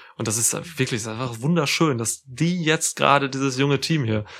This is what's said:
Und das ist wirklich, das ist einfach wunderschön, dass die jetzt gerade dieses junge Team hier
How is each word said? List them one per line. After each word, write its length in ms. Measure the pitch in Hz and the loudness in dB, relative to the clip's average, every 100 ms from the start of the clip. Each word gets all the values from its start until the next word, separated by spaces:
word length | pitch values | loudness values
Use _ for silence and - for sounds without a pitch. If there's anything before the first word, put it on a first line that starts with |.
| - - | -16 -8
Und 140 | 113 | -4
das 80 | 110 | 0
ist 160 | 110 - 175 160 | -2 -2 -6 -4
wirklich, 240 | 127 117 | -2 -4
das 100 | 110 | -6
ist 60 | 110 | -6
einfach 220 | 127 117 | -8 -4
wunderschön, 560 | 143 170 139 - 160 117 | 0 2 2 2 2 2
dass 260 | 117 - 135 | -2 -6 -6
die 380 | 123 165 180 | -2 0 0
jetzt 320 | 156 156 - - | 2 0 0 2
gerade 340 | 139 143 139 | 4 4 2
dieses 280 | 135 135 127 | 0 0 2
junge 240 | 143 135 | 2 2
Team 240 | - 160 110 | 0 0 0
hier 180 | 107 101 - | -2 -4 -14